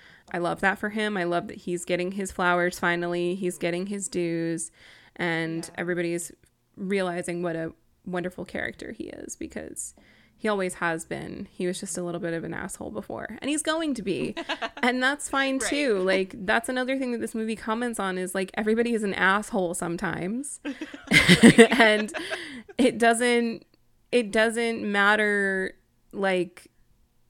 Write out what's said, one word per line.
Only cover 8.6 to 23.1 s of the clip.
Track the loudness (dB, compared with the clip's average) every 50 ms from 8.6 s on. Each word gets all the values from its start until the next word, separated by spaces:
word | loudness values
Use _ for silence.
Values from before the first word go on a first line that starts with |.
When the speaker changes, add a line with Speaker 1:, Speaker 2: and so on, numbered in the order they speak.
| -6 -6 -8 -10 -12 -12
Speaker 1:
he | -10 -10 -12
is, | -12 -12 -14 -14 -14 -12
because | -12 -12 -10 -10 -10 -12 -12 -12 -12 -12 -12 -14 _ -20 _ _ _ _ _ _
he | _ -2 -2
always | 0 0 -2 -4 -4
has | -4 -2 -2 -2 -4 -6
been. | -8 -10 -8 -8 -10 -12 -12 -14 -12
He | _ -6 -4
was | -4 -4 -4
just | -6 -8 -6
a | -6 -6
little | -6 -6 -6
bit | -4 -4 -4
of | -4 -6
an | -6 -8
asshole | -8 -8 -10 -10 -10 -10 -10
before, | -8 -10 -8 -8 -8 -10 -10 -10 -10 -8
and | -4 -4
he's | -2 -2
going | -2 -2 -2 0 0 -2 -4
to | -4
be. | -2 -4 -2 -2 -2 -4 -6 -6
Speaker 2:
<laughs> | -6 -6 -6 -6 -6 -8 -4 0 0
Speaker 1:
And | 0 2 2
that's | 2 0 0 0 -4 -2
fine | 0 0 0 2 0 0
Speaker 2:
Right. | -2 -2
Speaker 1:
too. | 0 0 2 2 2 2
Like, | 2 2 2 2 2 -2 -6 -6 -2
that's | 0 2 2 0
another | 0 -2 -2 -2 -2 -2 -2
thing | -2 -2 -4
that | -4
this | -4 -4 -4
movie | -4 -4 -4 -4
comments | -4 -4 -2 -2 -2 -2 -4 -2 -2
on | -2 -2 -2
is, | -2 -4 -4 -2
like, | -4 -4 -4 -4
everybody | -2 0 2 2 2 2 2 0
is | 0 0
an | 0 0
asshole | 2 4 4 4 2 0 -2 -2 0 0 0 -2
sometimes. | -4 -4 -4 -4 -4 -4 -4 -4 -4 -4 -4 -4 -6 -6 -8 -10 -10 -10
Speaker 2:
<laughs> | -10 -8 -8 -10 -12 -14 -10 -2 2 4 6 8 8 8 10
Right. | 10 10 12 12 10 10
Speaker 1:
<laughs> | 8 6
And | 6 6 6 4 0 -2 -6 -8 -8 -6 -8 -8 -8 -10 -14 -14 -16 -8 0
it | 2 2 2 2
doesn't, | 4 4 4